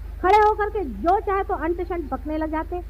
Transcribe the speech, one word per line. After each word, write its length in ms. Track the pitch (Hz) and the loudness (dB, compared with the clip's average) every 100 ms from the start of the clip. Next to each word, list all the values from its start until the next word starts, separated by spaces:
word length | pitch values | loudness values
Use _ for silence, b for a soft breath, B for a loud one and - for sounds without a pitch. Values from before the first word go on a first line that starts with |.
| - - | -12 -2
खड़े 160 | 359 415 | 4 6
होकर 320 | 427 415 415 | 6 4 0
के 140 | 440 | -2
जो 340 | 294 196 302 403 | -4 -2 2 2
चाहे 240 | 440 392 | 2 0
तो 100 | 381 330 | 0 -2
अंट 260 | 320 359 | -2 -2
शंट 280 | 349 349 294 | -4 -6 -4
बकने 260 | 262 302 311 | -6 -4 -4
लग 120 | 311 | -4
जाते 300 | 311 320 359 - | -4 -6 -8 -8